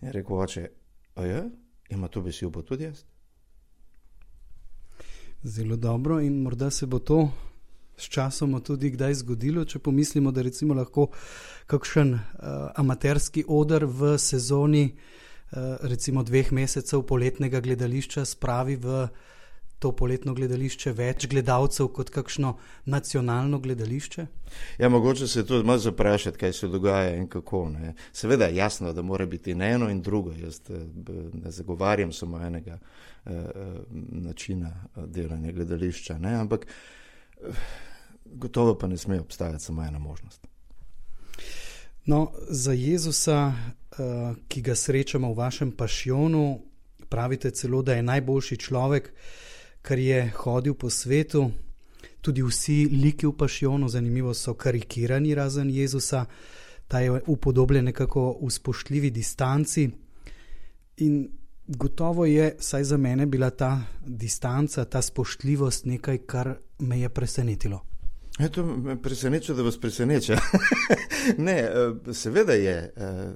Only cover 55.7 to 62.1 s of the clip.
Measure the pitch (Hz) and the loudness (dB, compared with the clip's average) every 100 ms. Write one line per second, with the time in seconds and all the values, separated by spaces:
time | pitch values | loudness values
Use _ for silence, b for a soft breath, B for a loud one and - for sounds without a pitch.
55.7 | 131 139 135 127 135 123 B B B B | 2 0 0 0 -2 -2 B B B B
56.7 | B - 127 127 127 - 147 143 127 127 | B -2 2 2 2 2 2 4 6 8
57.7 | 139 127 117 131 139 127 123 127 - - | 6 4 2 2 2 2 0 -4 -4 -2
58.7 | 123 - 143 143 117 107 - 131 135 151 | -4 -2 0 0 0 -4 0 2 2 2
59.7 | - 139 - - b b b b b b | 2 2 0 -14 b b b b b b
60.7 | b - - 156 147 135 - - - - | b -14 0 2 2 0 -6 -10 -12 -10
61.7 | 127 139 - 165 | -2 0 2 2